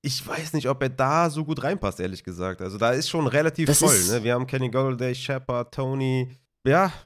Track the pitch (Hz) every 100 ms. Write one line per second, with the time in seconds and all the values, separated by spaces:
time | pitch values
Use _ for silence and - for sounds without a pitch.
0 | 139 - - 160 156 156 123 135 135 127
1 | 135 156 170 147 151 156 - 196 101 90
2 | 92 92 - 87 92 90 95 98 113 127
3 | - 170 139 139 160 156 156 143 160 110
4 | 90 117 110 123 131 131 127 131 135 123
5 | 127 127 - 135 131 123 120 - 131 135
6 | 131 131 127 127 _ _ 127 160 190 -